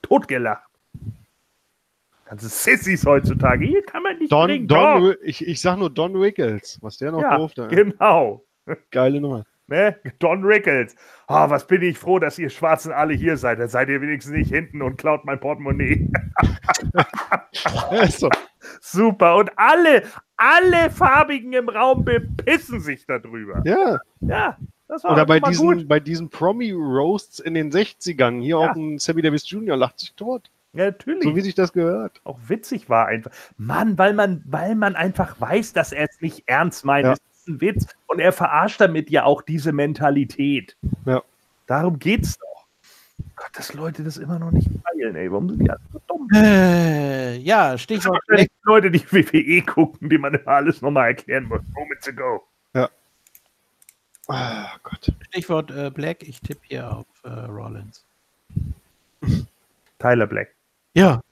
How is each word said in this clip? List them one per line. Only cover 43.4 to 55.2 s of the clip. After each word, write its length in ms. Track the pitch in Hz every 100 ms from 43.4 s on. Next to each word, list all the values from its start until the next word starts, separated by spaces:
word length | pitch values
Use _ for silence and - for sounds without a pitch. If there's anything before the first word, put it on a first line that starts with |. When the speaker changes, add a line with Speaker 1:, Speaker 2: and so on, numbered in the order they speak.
| -
Speaker 1:
dass 200 | - -
Leute 280 | 143 160 156
das 140 | 156 147
immer 220 | 143 170
noch 100 | 165
nicht 180 | 165 - -
feilen, 300 | - 165 117 82
ey. 140 | 90
Warum 180 | 98 180
sind 100 | 220
die 80 | -
alle 100 | - -
so 80 | - _
dumm? 200 | 349 262
Speaker 3:
Äh, 1040 | 208 214 196 185 175 165 151 143 135 127 120
ja, 400 | 139 214 160 127
Stichwort 420 | - 220 190 180 -
Speaker 1:
Das 100 | 202
sind 100 | 190
die 120 | _ -
Leute, 220 | 220 190
die 100 | 165
<laughs> 120 | -
W 200 | 190 -
W 60 | 156
E 220 | 139 175
gucken, 480 | - - 160 - 156
die 100 | 151
man 160 | 143
immer 140 | 147 -
alles 340 | 143 147 160
nochmal 260 | 143 143 120
erklären 360 | 127 - 131
muss. 160 | 120 110 -
Moments 360 | - 151 139 139
ago. 360 | 131 131 107 _ _ _
Speaker 2:
Ja. 140 | 131 123 _ _ _ _ _ _ _ _ _ _ _ _ _ -
Ah, 420 | 131 123 110 98 -
Gott. 300 | - - - -